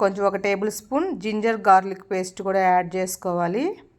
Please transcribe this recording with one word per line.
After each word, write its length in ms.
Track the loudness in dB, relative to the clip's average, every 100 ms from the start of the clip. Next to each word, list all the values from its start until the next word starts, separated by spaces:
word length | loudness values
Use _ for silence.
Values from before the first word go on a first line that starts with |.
| 0
కొంచెం 200 | 2 0
ఒక 100 | 0 0
టేబుల్ 300 | 0 -2 -6
స్పూన్ 280 | -4 -2 -2 -4 -4
జింజర్ 400 | -2 -2 0 6
గార్లిక్ 400 | 6 4 -6 -6 -4
పేస్ట్ 260 | -4 -6 -2
కూడా 160 | 0 2
యాడ్ 180 | 2 0 -4
చేసుకోవాలి. 680 | -4 -4 -4 -2 -2 -2 -4 -6 -14